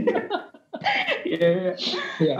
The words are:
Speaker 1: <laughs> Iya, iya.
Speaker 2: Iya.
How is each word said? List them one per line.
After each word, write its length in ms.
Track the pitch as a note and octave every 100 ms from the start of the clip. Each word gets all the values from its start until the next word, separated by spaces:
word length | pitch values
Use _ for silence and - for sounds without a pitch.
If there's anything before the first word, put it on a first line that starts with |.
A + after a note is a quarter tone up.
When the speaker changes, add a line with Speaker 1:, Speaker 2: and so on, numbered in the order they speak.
| -
Speaker 1:
<laughs> 280 | A#3 - F#4+ - - _ - G#5 - - C#5 -
Iya, 220 | E3 E3+
iya. 220 | F3+ F#3 F3+ - - - -
Speaker 2:
Iya. 120 | D#3